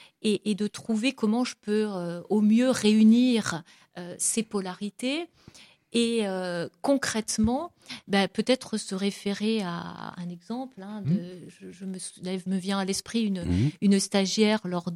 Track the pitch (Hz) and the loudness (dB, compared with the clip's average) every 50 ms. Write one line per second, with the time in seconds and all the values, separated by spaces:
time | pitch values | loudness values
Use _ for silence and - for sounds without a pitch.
0 | - - _ _ - 220 208 185 - 214 214 185 208 202 - - - - 226 214 | -20 -20 _ _ 0 0 0 0 0 -2 -2 0 -2 -4 -4 -8 -4 -2 -2 0
1 | 220 269 269 - 226 208 214 240 254 - - - _ 202 208 214 214 214 196 180 | 0 0 0 0 0 0 2 0 0 -2 -4 -8 _ -2 0 0 0 -2 -4 -6
2 | 175 170 170 175 - - 196 214 208 208 220 233 247 262 254 - - 208 214 220 | -6 -6 -8 -8 -4 0 2 4 6 6 6 6 6 4 2 2 4 4 6 8
3 | 220 220 226 240 247 254 240 220 202 - 180 147 - - - _ _ _ _ 175 | 8 8 8 8 6 4 4 2 0 -2 -4 -6 -8 -14 -20 _ _ _ _ -16
4 | 180 175 - - - - - 226 220 - - 202 190 185 180 - 208 202 - - | -14 -14 -8 -4 -4 -2 -2 -2 -2 -2 -4 -4 -4 -4 -6 -6 -8 -10 -8 -6
5 | 247 254 277 320 349 - _ _ _ - - - - - _ _ _ _ - 233 | -4 -4 -4 -4 -6 -8 _ _ _ -20 -20 -20 -20 -20 _ _ _ _ 0 0
6 | 233 233 233 226 208 196 190 185 180 180 175 170 165 - - _ - - 277 262 | 2 2 2 0 0 0 -2 -4 -4 -4 -4 -4 -6 -6 -8 _ 0 2 2 2
7 | - - - 220 214 - - - 220 226 247 285 330 349 - _ _ - 247 - | 2 -2 -2 -4 -4 -2 0 0 2 2 2 0 -4 -8 -12 _ _ -18 -16 -16
8 | - - 202 196 196 185 - - 214 - 254 254 - - - 214 - - 196 190 | -6 0 2 2 2 2 0 -4 0 0 0 0 0 -6 -8 -6 -6 -6 -6 -4
9 | 196 202 196 - - 202 202 - 208 220 226 220 196 175 170 175 - 175 170 - | -4 -4 -4 -4 -6 -6 -4 -2 -2 -2 -2 -2 -2 -4 -6 -8 -8 -10 -12 -12
10 | 53 - - - 175 175 175 170 - - 226 254 269 262 - - 190 202 214 214 | -12 -12 -12 -12 -12 -12 -12 -14 -12 -10 -10 -10 -10 -12 -14 -16 -14 -12 -12 -6
11 | 196 139 175 202 175 180 180 175 - - - - 190 185 180 180 196 190 185 185 | -2 0 0 0 -2 -6 -12 -16 -18 -20 -20 -18 -18 -18 -16 -14 -12 -12 -10 -10
12 | - - - - 175 180 190 185 180 185 190 190 175 196 196 196 190 185 196 - | -12 -14 -14 -12 -8 -6 -6 -6 -4 -4 -4 -4 -2 -2 -2 -2 -2 -2 -4 -4
13 | - - - 233 226 208 196 180 170 - 87 92 113 147 - - 220 196 202 196 | -6 -4 -4 -2 0 0 -2 -4 -2 0 2 2 2 0 0 2 4 4 4 4
14 | 190 - - 202 190 185 - 220 214 208 220 214 - 180 180 175 170 180 170 | 2 2 0 0 0 2 2 2 4 4 4 2 0 -4 -4 -4 -4 -6 -8